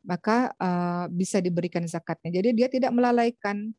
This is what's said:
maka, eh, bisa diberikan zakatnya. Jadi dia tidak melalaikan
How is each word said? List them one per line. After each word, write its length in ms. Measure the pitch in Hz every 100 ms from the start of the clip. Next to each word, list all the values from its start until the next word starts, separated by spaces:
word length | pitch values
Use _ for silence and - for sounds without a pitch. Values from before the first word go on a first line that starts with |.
| -
maka, 440 | 175 - 233 254
eh, 520 | - 185 175 175 175 175
bisa 320 | 175 190 202
diberikan 400 | 180 175 170 170 165
zakatnya. 560 | 170 - 160 165 175
Jadi 200 | 214 226
dia 80 | 254
tidak 200 | 254 254
melalaikan 800 | 240 247 240 233 240 202 202 220